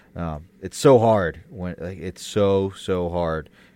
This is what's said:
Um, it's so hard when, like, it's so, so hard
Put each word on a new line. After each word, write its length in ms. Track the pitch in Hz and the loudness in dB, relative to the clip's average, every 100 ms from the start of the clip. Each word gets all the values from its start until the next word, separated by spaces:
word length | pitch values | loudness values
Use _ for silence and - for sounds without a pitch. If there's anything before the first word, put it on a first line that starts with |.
| _ | _
Um, 320 | - 82 78 82 _ | -8 -8 -8 -12 _
it's 160 | 95 - | -14 0
so 220 | 147 127 | 6 6
hard 400 | 113 110 87 82 - | 6 4 0 -4 -14
when, 260 | 120 90 87 | -12 -10 -10
like, 180 | 85 95 | -12 -10
it's 240 | 87 87 | -12 -12
so, 500 | - 107 101 98 98 | -6 0 2 2 0
so 380 | 95 - 92 87 | -6 -4 -2 -2
hard 400 | 87 85 80 76 _ - | -2 -2 -4 -8 _ -20